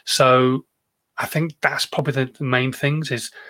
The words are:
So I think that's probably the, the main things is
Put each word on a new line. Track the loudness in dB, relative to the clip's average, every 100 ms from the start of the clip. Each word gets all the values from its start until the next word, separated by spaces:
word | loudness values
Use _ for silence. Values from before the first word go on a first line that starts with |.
So | -2 2 6 6 4 0 -6 _ _ _ _ -10
I | -4
think | -2 -4 -2
that's | -4 -2 -4
probably | -4 -2
the, | -2 -4
the | -4
main | -2 0 -2
things | -2 -2 -2 -4
is | -6 -8 -16